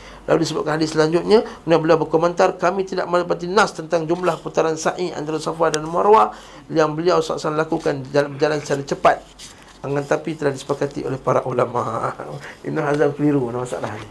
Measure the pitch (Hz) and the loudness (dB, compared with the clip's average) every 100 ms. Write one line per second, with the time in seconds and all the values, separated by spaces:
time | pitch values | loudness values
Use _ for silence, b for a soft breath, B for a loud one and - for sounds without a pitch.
0 | B B - 156 156 160 151 156 156 156 | B B 0 0 2 -2 -2 -2 0 2
1 | 156 170 175 214 240 B - 165 156 165 | 2 2 4 4 2 B 2 2 4 2
2 | 151 160 170 175 185 - 175 196 190 185 | 4 2 2 2 2 2 0 0 -4 -4
3 | 175 175 175 170 175 202 190 - 160 170 | 0 0 0 -2 0 2 2 0 -2 -2
4 | 160 175 180 156 160 - 160 156 180 - | 0 0 0 -2 -2 0 0 0 -2 -2
5 | 180 143 151 156 165 160 160 151 156 175 | -4 -4 -6 -4 -4 0 2 0 -2 0
6 | 196 214 214 B B B B 151 156 151 | 6 6 6 B B B B 2 2 2
7 | 170 165 160 151 156 151 156 160 160 143 | 2 2 2 -2 -2 -2 -2 -2 -2 -4
8 | 131 143 143 135 151 151 - 139 139 135 | -2 0 0 0 0 0 -2 -4 -4 2
9 | - - - - B B B B 135 143 | 4 2 -2 -20 B B B B -6 -4
10 | 139 151 170 156 143 131 - 143 143 - | -2 -2 -4 -4 -2 -2 -4 -2 -4 -4
11 | 135 135 - 131 127 127 120 117 113 117 | -6 -4 0 0 0 0 0 0 -2 -4
12 | 120 - 147 147 - - 143 147 147 147 | -6 -6 -12 -12 -14 -14 -8 -4 0 2
13 | 147 143 147 143 117 123 127 - 117 107 | 0 2 2 2 0 -4 -6 -6 -8 -10
14 | 107 | -14